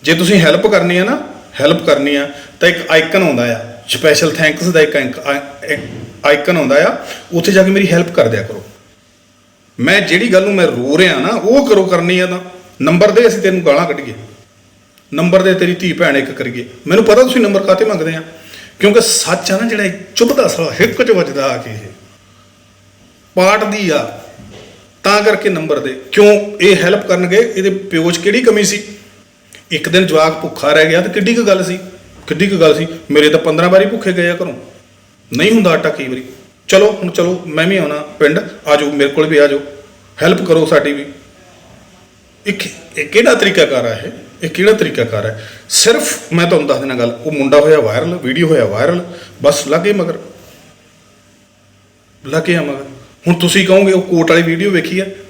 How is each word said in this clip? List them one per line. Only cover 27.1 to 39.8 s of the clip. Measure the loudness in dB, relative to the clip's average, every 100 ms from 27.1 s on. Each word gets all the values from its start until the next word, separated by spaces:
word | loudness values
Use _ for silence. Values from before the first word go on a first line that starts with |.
| -2 0 0 0 -2
ਇਹਦੇ | -4
ਪਿਓ | -4 -4 -2 -2
'ਚ | -2
ਕਿਹੜੀ | -2 0
ਕਮੀ | 2 2
ਸੀ? | 0 -2 -10 -20 -20 -20 _ _ _ -20 _
ਇੱਕ | -6 0
ਦਿਨ | 0 2
ਜਵਾਕ | 2 2 0
ਭੁੱਖਾ | -10 -4 0
ਰਹਿ | 2 4
ਗਿਆ | 2
ਤਾਂ | 0
ਕਿੱਡੀ | -2 0
ਕੁ | 0
ਗੱਲ | 2 0
ਸੀ, | 0 -8 -12 -20 -20 -20 -10
ਕਿੱਡੀ | -2 -2
ਕੁ | 2
ਗੱਲ | 2
ਸੀ। | 2 -2 -8 0
ਮੇਰੇ | 2 4
ਤਾਂ | 2
ਪੰਦਰਾਂ | 0 0 4
ਵਾਰੀ | 4 2
ਭੁੱਖੇ | -2 -4
ਗਏ | -2 -2
ਆ |
ਘਰੋਂ, | -2 -6 -10 -18 -20 _ _ _ _ _ -2
ਨਹੀਂ | 2
ਹੁੰਦਾ | 4 4
ਆਟਾ | 2 -2
ਕਈ | -4 -8
ਵਾਰੀ। | -8 -12 -20 -20 _ 0
ਚਲੋ | 4 4
ਹੁਣ, | 0 -6
ਚਲੋ | -2 -2 -2 -6
ਮੈਂ | -2 0
ਵੀ | 0
ਆਉਣਾ | -2
ਪਿੰਡ, | -6 -10 0 2 2 -6 -12 0
ਆ | 0
ਜਾਓ, | 0
ਮੇਰੇ | 0 0
ਕੋਲ | 0 2
ਵੀ | 4
ਆ | 4
ਜਾਓ, | 2 -6 -18